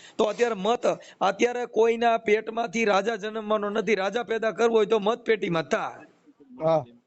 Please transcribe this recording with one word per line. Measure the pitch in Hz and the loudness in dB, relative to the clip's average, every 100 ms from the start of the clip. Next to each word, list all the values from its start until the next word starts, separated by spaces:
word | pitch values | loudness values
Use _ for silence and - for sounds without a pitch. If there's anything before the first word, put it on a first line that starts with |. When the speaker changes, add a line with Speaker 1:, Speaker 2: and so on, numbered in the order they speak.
| - - | -8 -2
Speaker 1:
તો | |
અત્યારે | 214 196 240 | 0 0 0
મત, | 208 196 240 - 185 - - | 0 0 0 0 -2 -6 -2
અત્યારે | 190 196 240 247 233 | 0 2 0 0 -2
કોઈના | 220 226 233 233 226 | 2 2 2 2 2
પેટમાંથી | 226 214 220 220 233 226 | 2 0 0 -6 -4 0
રાજા | 214 196 208 220 | 2 2 0 -4
જન્મવાનો | 214 220 208 214 202 | -6 -6 -2 0 0
નથી, | 214 202 | -2 0
રાજા | 196 196 214 | 0 0 -4
પેદા | 202 226 220 | -4 -4 -2
કરવો | 175 233 226 | 0 2 2
હોય | 202 | 2
તો | 220 | 0
મતપેટીમાં | 196 240 - 214 202 165 | 0 0 0 0 0 -2
જ | 156 | -2
થાય. | 208 143 117 - _ _ _ 139 127 | -2 -4 -10 -20 _ _ _ -20 -4
Speaker 2:
હા. | 160 156 120 120 | 0 0 -2 -14